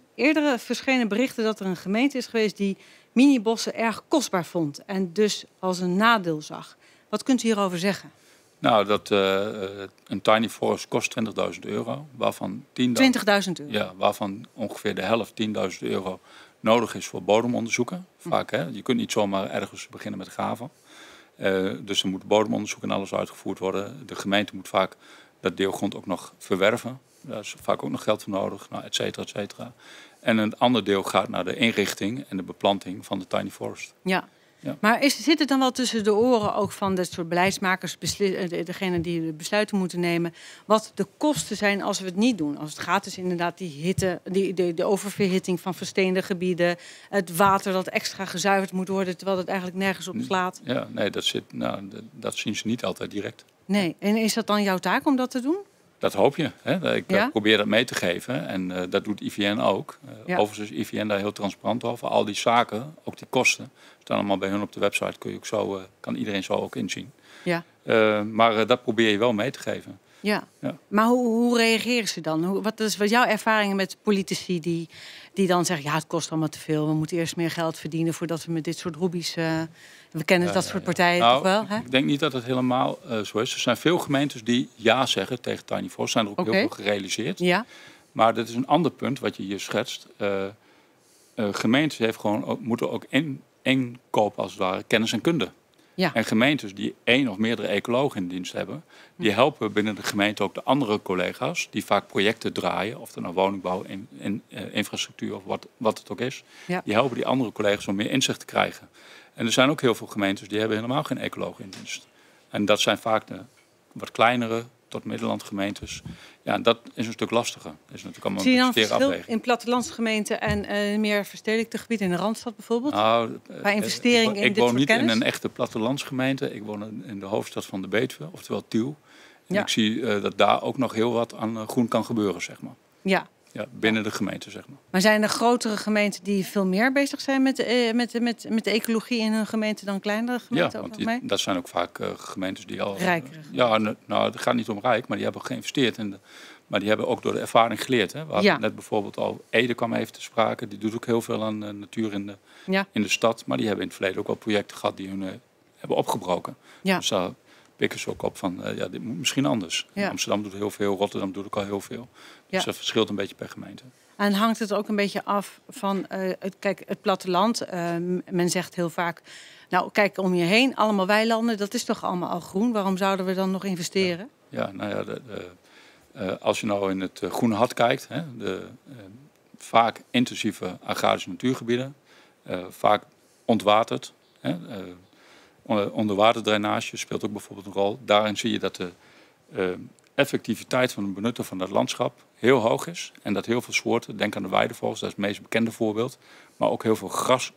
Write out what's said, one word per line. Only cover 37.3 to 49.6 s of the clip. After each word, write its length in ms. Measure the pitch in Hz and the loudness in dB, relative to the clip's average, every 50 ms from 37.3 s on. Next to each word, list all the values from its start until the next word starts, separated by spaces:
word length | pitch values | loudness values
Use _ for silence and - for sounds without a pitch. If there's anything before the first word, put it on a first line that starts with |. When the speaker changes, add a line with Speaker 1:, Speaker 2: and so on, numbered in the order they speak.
| 175 175 180 196 190 - 196 185 185 - - 165 - - | 2 2 4 2 2 0 0 0 0 0 -4 -8 -8 -6
Speaker 1:
besli-, 360 | 180 - - - 202 190 180 | -6 -6 -2 0 0 0 0
eh, 140 | - 190 165 | -2 -4 -4
de-, 140 | 170 165 | -4 -4
degene 380 | 170 180 180 - 196 185 175 170 | -4 -6 -6 -4 -2 0 0 0
die 260 | 165 175 170 165 160 | 0 0 -2 -2 -2
de 60 | 160 | -4
besluiten 460 | 156 156 170 - 208 208 214 208 214 190 | -4 -6 -6 -2 0 0 0 2 0 0
moeten 220 | 185 170 - 175 | 0 0 0 0
nemen, 340 | 175 170 170 170 170 170 - - - - - - _ | 0 2 2 0 0 -2 -4 -10 -18 -20 -20 -16 _
wat 260 | - 214 220 - - - | 2 2 2 2 -2 -6
de 120 | - 190 - _ | -6 -6 -6 _
kosten 400 | _ - 302 285 - - - 214 | _ 0 2 2 0 -4 -6 -4
zijn 260 | - 208 202 202 196 | 0 0 2 2 2
als 180 | - 208 196 190 | 0 -2 -2 -4
we 60 | 190 | -6
het 100 | 185 175 | -4 0
niet 220 | 196 226 262 233 175 | 2 4 4 4 2
doen? 200 | 151 147 143 151 | -2 -4 -4 -4
Als 120 | 151 151 | -8 -10
het 80 | - - | -10 -8
gaat 260 | - 175 180 196 - | -2 0 0 0 0
dus 140 | 190 - 190 | -4 -8 -4
inderdaad 400 | 180 180 175 170 170 175 165 - | -2 -2 0 0 -2 -4 -4 -6
die 120 | 190 165 139 143 | -10 -10 -8 -4
hitte, 380 | 160 185 190 - 190 185 170 - - 190 | -2 0 0 2 0 0 -2 -4 -6 -2
die, 240 | 180 196 196 185 180 | 0 0 0 2 0
de, 200 | 180 180 175 170 | 0 0 0 0
de 100 | 175 - | 0 2
oververhitting 760 | - 196 185 202 202 - - 202 180 185 185 - 190 180 170 | 2 0 0 0 -6 -2 0 0 2 2 0 2 0 -2 -2
van 140 | - 190 160 | -2 -6 -8
versteende 480 | - 190 - - 202 190 185 185 185 | -6 -10 -4 0 0 2 2 2 0
gebieden, 540 | 180 - 196 170 180 185 180 165 175 175 175 - - - - - - - | 0 -2 -4 -2 0 -2 2 2 2 2 2 -2 -8 -16 -20 -20 -10 -2
het 280 | 202 202 175 175 170 | -2 -2 -2 0 2
water 360 | 165 202 196 190 196 - 202 | 4 6 6 6 4 2 0
dat 140 | 185 185 180 | -2 -2 -2
extra 380 | - - - - - - - 185 | -2 -4 -4 -4 -4 -6 -8 -8
gezuiverd 480 | - - 170 180 196 196 196 190 - | -6 -4 0 2 4 4 4 2 0
moet 160 | 185 185 185 185 | -2 -4 -2 0
worden, 280 | 190 196 190 185 175 | 0 0 0 -2 -4
terwijl 220 | - 180 196 196 185 | -4 -2 0 0 0
dat 80 | 175 - | 0 -2
eigenlijk 300 | 190 190 | -4 -4